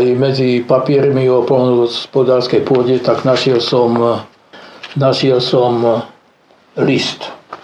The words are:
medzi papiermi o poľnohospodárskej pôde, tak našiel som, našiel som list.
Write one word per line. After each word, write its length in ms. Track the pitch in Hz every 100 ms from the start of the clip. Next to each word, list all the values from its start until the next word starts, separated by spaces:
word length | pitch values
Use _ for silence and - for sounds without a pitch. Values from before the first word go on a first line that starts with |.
| 123
medzi 560 | 123 135 135 127 120
papiermi 640 | 120 131 - 139 139 131 131
o 160 | 127
poľnohospodárskej 1200 | 123 131 127 123 120 117 - 139 123 127 123 107
pôde, 320 | - 127 123 127
tak 240 | 123 113 135
našiel 320 | 123 - 120
som, 320 | 120 131 117 117 117 107 - _ _ - - - - -
našiel 480 | 135 135 135 123
som 560 | 123 139 123 117 117 113 - - _ _ _ _ _ -
list. 480 | - 135 - - - - _ -